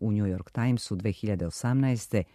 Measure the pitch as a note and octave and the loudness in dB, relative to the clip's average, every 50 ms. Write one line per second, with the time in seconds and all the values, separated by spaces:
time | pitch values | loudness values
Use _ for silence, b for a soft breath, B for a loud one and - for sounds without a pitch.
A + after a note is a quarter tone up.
0 | - A2+ G#2 G#2 G#2 F#2+ F#2 F#2 F2+ - _ A#2+ A#2 B2+ B2 A2+ - - G#2 F2+ | 0 0 2 2 2 0 0 -2 -6 -6 _ 0 2 2 2 0 -2 -4 -6 -2
1 | G2 G#2+ F#2+ - - G#2+ G2+ E2+ F2 E2 - - - A#2+ B2+ C3+ C3+ C3 B2 A2 | -2 -2 -2 -2 -2 -2 -2 -2 -2 -4 -4 -2 -2 0 2 2 2 2 0 0
2 | - - - G#2 F2 b | -2 0 0 0 0 b